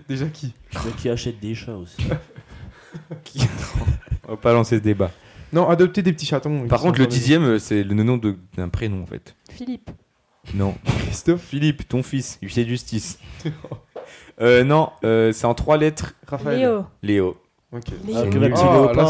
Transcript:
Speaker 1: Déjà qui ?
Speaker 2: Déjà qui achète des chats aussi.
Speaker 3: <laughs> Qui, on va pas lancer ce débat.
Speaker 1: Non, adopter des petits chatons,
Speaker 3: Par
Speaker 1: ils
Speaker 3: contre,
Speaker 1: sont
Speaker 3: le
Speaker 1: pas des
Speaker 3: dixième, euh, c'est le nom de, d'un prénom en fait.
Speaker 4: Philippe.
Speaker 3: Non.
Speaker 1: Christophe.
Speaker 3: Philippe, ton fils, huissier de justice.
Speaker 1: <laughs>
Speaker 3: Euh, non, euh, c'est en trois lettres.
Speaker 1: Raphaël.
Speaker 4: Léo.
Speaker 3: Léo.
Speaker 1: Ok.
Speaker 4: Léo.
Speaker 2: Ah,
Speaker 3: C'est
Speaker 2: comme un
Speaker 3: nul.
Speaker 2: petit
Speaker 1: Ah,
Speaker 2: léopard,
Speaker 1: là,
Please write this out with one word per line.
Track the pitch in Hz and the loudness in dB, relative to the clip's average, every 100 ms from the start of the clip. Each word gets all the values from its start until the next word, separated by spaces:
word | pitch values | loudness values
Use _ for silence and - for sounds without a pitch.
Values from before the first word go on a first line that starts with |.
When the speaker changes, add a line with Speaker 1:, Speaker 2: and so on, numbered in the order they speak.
| - | -8
Speaker 1:
Déjà | 131 151 | -6 -6
qui ? | - 131 - - | -8 -12 -12 -12
Speaker 2:
Déjà | 90 113 110 | -8 -8 -6
qui | 123 | -4
achète | 117 123 107 | -4 -4 -8
des | 104 113 | -8 -8
chats | - 104 | -10 -14
aussi. | 87 - | -12 -6
Speaker 3:
<laughs> | - 156 - - - - - - - 160 - 156 | -4 -4 -8 -20 -20 -20 -20 -20 -20 -20 -18 -18
Qui, | - 143 117 98 - - - - - - - | -12 -2 -2 -2 -6 -2 -2 -2 -4 -8 -8
on | |
va | 110 | -2
pas | 120 | 4
lancer | 120 110 113 | 4 4 2
ce | |
débat. | 104 101 92 - - - - | 2 0 -2 -4 -20 -20 -4
Speaker 1:
Non, | 160 170 | 0 2
adopter | 170 180 202 | 4 4 2
des | 185 | 0
petits | 160 143 | -2 -2
chatons, | 143 151 147 120 | -4 -2 -4 0
Speaker 3:
Par | 117 | 0
Speaker 1:
ils | |
Speaker 3:
contre, | 165 127 | 2 2
Speaker 1:
sont | |
Speaker 3:
le | 127 | 2
Speaker 1:
pas | |
des | 127 | 2
Speaker 3:
dixième, | 123 160 | 2 4
euh, | 139 110 | 4 2
c'est | - 104 | 0 -2
le | 101 104 | 0 0
nom | 113 123 | 2 2
de, | 107 92 92 - | -2 -4 -8 -8
d'un | 90 | -6
prénom | - 110 95 | -4 -4 -6
en | 87 | -8
fait. | - - _ - | -12 -16 _ -20
Speaker 4:
Philippe. | - 247 247 - - _ _ _ _ - | -14 -12 -12 -14 -20 _ _ _ _ -8
Speaker 3:
Non. | 101 98 90 - - - | -2 -2 -2 -4 -2 -4
Speaker 1:
Christophe. | - - 175 | -2 -2 -2
Speaker 3:
Philippe, | - 139 151 143 - | -4 -2 0 0 -4
ton | 127 | -4
fils, | 131 135 - - | -4 -6 -6 -10
huissier | 98 120 117 | -6 -2 -2
de | |
justice. | 123 - 110 - - - - 156 | -4 -6 -6 -6 -12 -18 -12 -10
Speaker 1:
<laughs> | 151 - - _ - - - - - | -10 -14 -16 _ -18 -18 -20 -20 0
Speaker 3:
Euh, | 120 123 | 6 6
non, | 131 151 156 - | 6 4 2 -2
euh, | 110 113 113 | 0 4 2
c'est | 110 120 | 2 -2
en | |
trois | 117 - 151 | 0 2 2
lettres. | 156 151 147 - - | 2 -2 -8 -12 -12
Speaker 1:
Raphaël. | 143 147 247 | -8 -4 0
Speaker 4:
Léo. | 254 208 190 _ | 0 0 -6 _
Speaker 3:
Léo. | 104 101 90 82 _ _ _ | 0 2 0 -4 _ _ _
Speaker 1:
Ok. | 92 - 90 | -14 -12 -12
Speaker 4:
Léo. | 98 113 | -6 -2
Speaker 2:
Ah, | |
Speaker 3:
C'est | 104 | 0
Speaker 2:
comme | 101 | 2
un | 131 | 2
Speaker 3:
nul. | |
Speaker 2:
petit | 156 180 | 4 4
Speaker 1:
Ah, | |
Speaker 2:
léopard, | 156 135 | 6 4
Speaker 1:
là, | 120 | 4